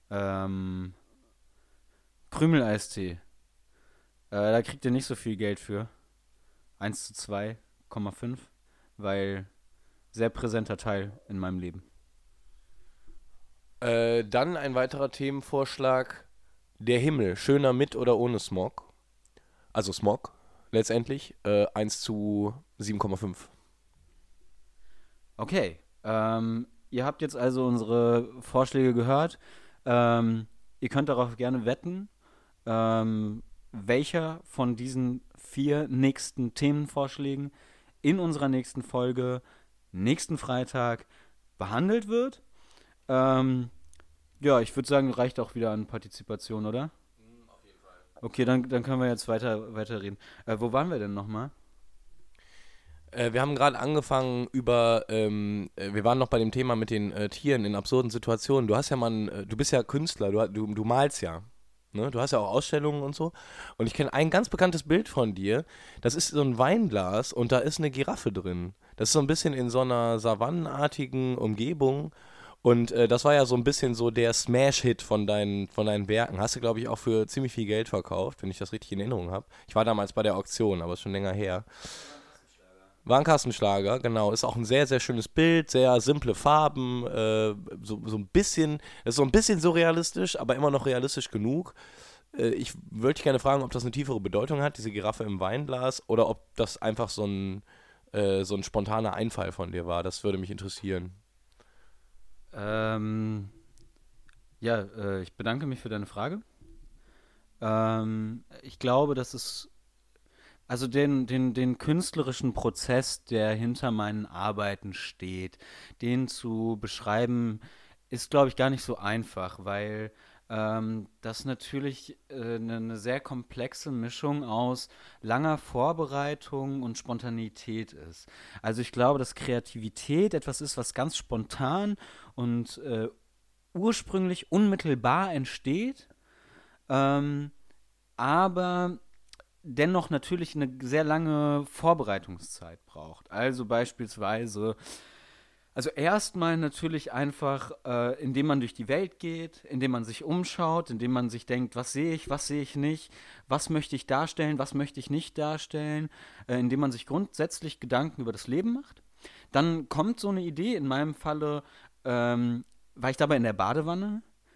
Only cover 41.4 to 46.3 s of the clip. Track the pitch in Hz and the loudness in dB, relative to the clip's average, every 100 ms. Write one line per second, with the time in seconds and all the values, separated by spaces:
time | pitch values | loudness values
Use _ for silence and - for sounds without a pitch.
41.4 | _ - 95 117 185 226 208 233 262 - | _ -10 -4 0 2 2 0 0 -2 -4
42.4 | - - - - - _ - 131 131 131 | -18 -20 -20 -20 -20 _ 0 4 4 4
43.4 | 131 127 120 - - - - _ _ - | 2 0 -2 -10 -20 -20 -20 _ _ -2
44.4 | 143 127 113 - 131 143 135 123 127 127 | 4 4 4 -2 2 4 4 2 0 0
45.4 | 113 120 113 107 104 113 101 - - | -6 -2 -2 -2 -4 -8 -12 -16 -10